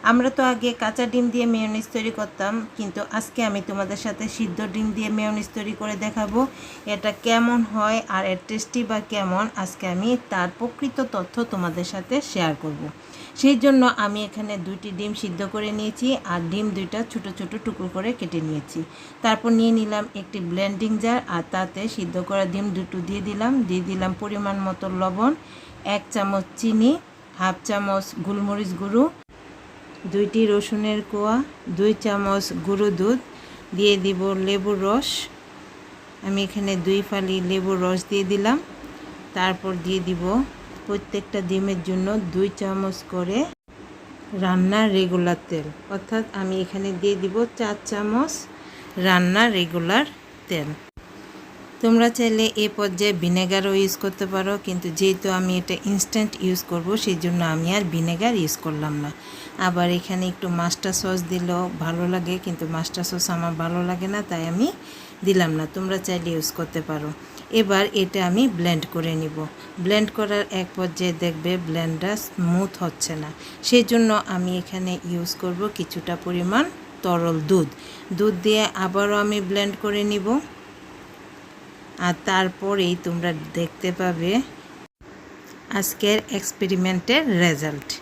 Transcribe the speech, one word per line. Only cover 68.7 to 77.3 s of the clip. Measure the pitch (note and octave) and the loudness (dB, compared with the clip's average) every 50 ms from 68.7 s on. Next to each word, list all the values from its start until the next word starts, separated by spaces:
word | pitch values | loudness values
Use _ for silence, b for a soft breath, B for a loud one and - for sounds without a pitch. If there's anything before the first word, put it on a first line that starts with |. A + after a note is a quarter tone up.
| E3+ D#3+ D3+ - - | 2 2 0 -2 -4
করে | E3+ D#3+ E3 D#3+ D#3+ | -2 -2 0 -2 -2
নিব। | D#3+ D#3 D3+ D3+ D#3 D#3+ B B B B B - F3 | -2 -4 -4 -6 -8 -8 B B B B B -4 0
ব্লেন্ড | F#3 G3+ G#3+ A3 G#3 - | 2 4 4 4 2 0
করার | - G#3+ G3+ G#3 G#3 G3+ G3+ - F#3+ | -2 -2 0 0 0 0 -2 -2 -4
এক | F3+ F3+ - | -4 -4 -4
পর্যায়ে | - F#3 F3 E3 - F#3 F3+ E3 D#3+ F3 | -4 -4 -4 -2 0 0 0 0 0 -2
দেখবে | F3 D#3+ D#3 D#3 F3 F3+ F3+ F3 | -2 -2 -2 -2 -2 -2 -2 -2
ব্লেন্ডার | D#3+ D#3+ E3 E3 E3 D#3+ D#3 F3 F#3+ G#3+ G#3+ - | -2 -2 -2 -2 -2 -2 -2 -2 -2 -2 -4 -6
স্মুথ | - - - F3+ E3+ F3 F3+ G3 F#3+ F#3+ - F3+ | -8 -4 0 2 4 4 4 2 0 -2 -4 -4
হচ্ছে | E3 - - - - E3 D#3 | -4 -4 -4 -6 -6 -4 -6
না, | D3+ D3+ D#3+ B B B B B - | -8 -8 -10 B B B B B 0
সেই | - A#3+ A#3+ A#3 - | 6 6 6 6 8
জন্য | A#3 A#3 A#3 A3 G#3+ G#3 - - F#3+ | 6 4 6 6 4 2 2 0 -2
আমি | F3+ F3+ F3+ F3+ F#3 | -2 0 0 -2 -4
এখানে | F3+ - - F#3 F#3 F#3 F3+ - - F3 | -4 -6 -6 -4 -4 -4 -4 -4 -4 -4
ইউজ | F3 F3 E3+ F3 - - | -4 -4 -4 -4 -6 -4
করব | - F3+ F3 F3 G3+ G#3+ G#3 | -4 -4 -2 -2 -2 -4 -2
কিছুটা | - F3 - - F3 - - F3 E3+ - | -4 -6 -6 -6 -8 -4 -4 -6 -4 -4
পরিমাণ | F3+ F3+ F3 F3 F3+ G3+ B3 D4+ F4+ - - - - - - - | -2 -2 0 0 2 2 2 2 0 -2 -12 -18 -18 -18 -6 -2
তরল | F#3 F3+ E3+ E3+ E3+ | 0 2 2 2 2